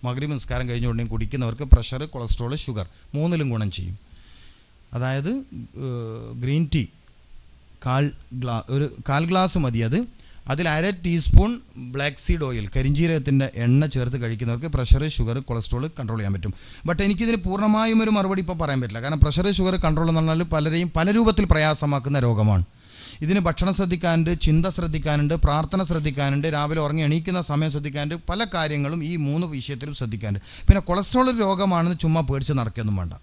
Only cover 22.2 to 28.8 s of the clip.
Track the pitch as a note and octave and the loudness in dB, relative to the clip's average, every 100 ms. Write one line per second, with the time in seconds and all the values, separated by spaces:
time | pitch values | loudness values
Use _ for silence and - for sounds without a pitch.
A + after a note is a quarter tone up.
22.2 | B2 A2 G#2+ G2 F2 - - - - - | 2 4 4 4 2 -6 -20 -20 -18 -6
23.2 | D3+ G3 E3+ D#3+ F3+ F#3 F#3+ F3 F3 E3 | 0 2 2 2 0 2 0 0 2 2
24.2 | E3 F3 - D#3 F3 F3+ E3+ D#3 D3 D3 | 2 2 4 4 2 -2 -4 -2 0 0
25.2 | D3 E3 - D3 D#3 F#3+ F3+ E3 D3+ C3+ | 2 2 4 2 0 -2 0 0 -2 -2
26.2 | C#3 C#3 D#3 D3+ D3 D#3+ D3 D#3 D3+ D#3+ | 0 0 0 -2 -2 -2 -2 0 2 0
27.2 | E3 F#3 E3 D3 D#3 C#3+ D3 C#3+ D3 E3 | 0 -4 -2 0 0 -2 -6 -4 -6 -6
28.2 | - F3+ A3+ F3 D#3 D3 | -6 -4 -2 -2 -2 -2